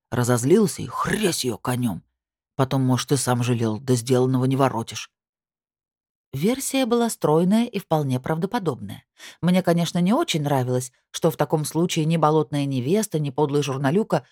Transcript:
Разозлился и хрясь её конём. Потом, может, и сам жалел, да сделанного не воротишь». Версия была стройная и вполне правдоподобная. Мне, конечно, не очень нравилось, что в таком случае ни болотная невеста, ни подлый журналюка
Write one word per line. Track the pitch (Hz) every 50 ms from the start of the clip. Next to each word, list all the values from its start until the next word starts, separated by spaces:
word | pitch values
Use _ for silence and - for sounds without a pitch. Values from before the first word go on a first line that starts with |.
| _ _
Разозлился | - 117 120 113 123 117 117 139 170 226 214 165 - -
и | 107 117
хрясь | - - - - - 214 214 180 160 - -
её | 127 107 -
конём. | - 127 127 123 123 117 90 85 - _ _ _ _ _ _ _ _ _ _
Потом, | - 135 131 143 135
может, | 131 127 127 120 - - 147
и |
сам | 127 - 127 123 120 120
жалел, | 123 123 113 117 113 107 104
да | 135 131 127
сделанного | 117 113 127 127 127 127 131 131 127 127
не | 131 135 131
воротишь». | 139 127 117 113 113 - 113 - - - _ _ _ _ _ _ _ _ _ _ _ _ _ _ _ _ _ _ _ _ _ _ _ _ -
Версия | 135 156 214 254 269 - - - 269 262
была | 220 214 240 233 226
стройная | - - - 147 151 165 180 180 208 226 240
и | 233 - 196
вполне | - - 160 156 147 135 127 127
правдоподобная. | 127 - 160 160 170 196 - 247 190 160 127 - 107 95 110 113 - _ _ _ - - - _
Мне, | - 175 180 185 180
конечно, | 180 170 170 170 - - 175
не | 175 180
очень | 226 302 349 - - 156
нравилось, | 143 143 143 135 123 123 127 127 127 - - _ _ _
что | - - - 165
в | 156 -
таком | 147 - - 156 147
случае | - - 156 175 180 - 165 151
ни | 156 165 165
болотная | 151 151 156 156 151 - 147 143 139
невеста, | 139 135 127 117 139 185 220 214 - - 156
ни | 151 143
подлый | 127 - 151 143 139 147 139
журналюка | 139 131 135 147 135 156 208 220 - - 147 - _